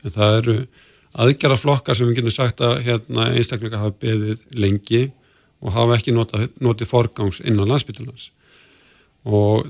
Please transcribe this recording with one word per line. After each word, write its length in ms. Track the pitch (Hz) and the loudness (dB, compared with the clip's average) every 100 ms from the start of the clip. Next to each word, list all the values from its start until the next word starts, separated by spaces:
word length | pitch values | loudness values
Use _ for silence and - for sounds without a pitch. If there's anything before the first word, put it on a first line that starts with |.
En 80 | - | -8
það 260 | 104 104 107 | 0 2 4
eru 200 | 117 107 - _ _ _ _ - | 2 -2 -4 _ _ _ _ 0
aðgerðarflokkar 800 | 117 147 147 131 147 135 - 123 | 2 4 2 2 2 0 0 0
sem 120 | 120 | 0
við 80 | 117 | 0
getum 160 | 117 123 | -2 0
sagt 240 | 127 - | -2 0
að, 200 | 123 127 | 0 0
hérna, 460 | 120 117 - 120 113 | -2 -4 -2 -2 0
einstaklingar 480 | 123 113 110 110 107 | 0 0 -4 -6 -4
hafa 160 | 104 101 | -4 -4
beðið 400 | 117 110 107 110 - | -2 -2 -2 -6 -8
lengi 540 | 120 101 101 - 113 135 - _ _ _ _ | -2 0 0 0 0 0 -6 _ _ _ _
og 100 | - | -4
hafa 240 | 101 120 117 | 0 2 2
ekki 160 | 120 | 2
notað, 380 | 117 110 104 113 - | 0 0 -2 -4 -2
notið 300 | 123 113 113 | -2 -2 0
forgangs 480 | 123 113 - 101 - | 0 0 -2 -4 -4
innan 320 | - 107 98 | -2 0 2
Landspítalans. 600 | 143 - - - - - _ _ _ _ _ _ _ _ _ 123 | 0 -2 -10 -14 -16 -20 _ _ _ _ _ _ _ _ _ -2
Og 400 | 104 104 110 - | 2 4 2 0